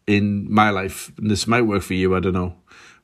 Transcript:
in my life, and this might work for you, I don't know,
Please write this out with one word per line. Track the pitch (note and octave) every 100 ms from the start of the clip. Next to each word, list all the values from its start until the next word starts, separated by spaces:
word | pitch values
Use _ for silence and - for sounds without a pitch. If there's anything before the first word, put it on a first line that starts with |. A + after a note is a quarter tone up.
| -
in | G#2 G#2 G2+ G2
my | G#2 G#2+
life, | G2 F#2+ - - -
and | G#2+
this | G2+ -
might | A#2+
work | A2+ G2+
for | -
you, | F#2 F#2
I | F#2
don't | F#2+
know, | F2+ F2+ E2+ _ - - -